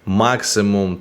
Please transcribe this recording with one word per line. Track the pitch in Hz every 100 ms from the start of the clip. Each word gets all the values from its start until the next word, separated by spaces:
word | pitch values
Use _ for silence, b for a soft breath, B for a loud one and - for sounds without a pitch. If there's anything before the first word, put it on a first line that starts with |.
| 92
максимум | 98 117 123 - 107 101 101 92 90